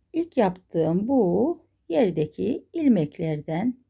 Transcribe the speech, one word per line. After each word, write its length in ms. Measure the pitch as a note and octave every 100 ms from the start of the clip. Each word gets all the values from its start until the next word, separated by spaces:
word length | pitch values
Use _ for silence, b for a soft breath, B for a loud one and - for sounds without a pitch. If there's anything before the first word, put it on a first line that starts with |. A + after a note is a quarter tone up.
| _
ilk 240 | E4 E4+ -
yaptığım 720 | G3 F3+ _ E3+ D#3+ F3 A3
bu 500 | C4+ F#3 F#3 C#4+ E4+ _ _ -
yerdeki 760 | D#4+ G3+ D#3 D3+ - F#3+ D#4+ -
ilmeklerden 1000 | E4+ D4 G3 D3 - D#3+ D3+ D#3 D#3+ B3 A#3+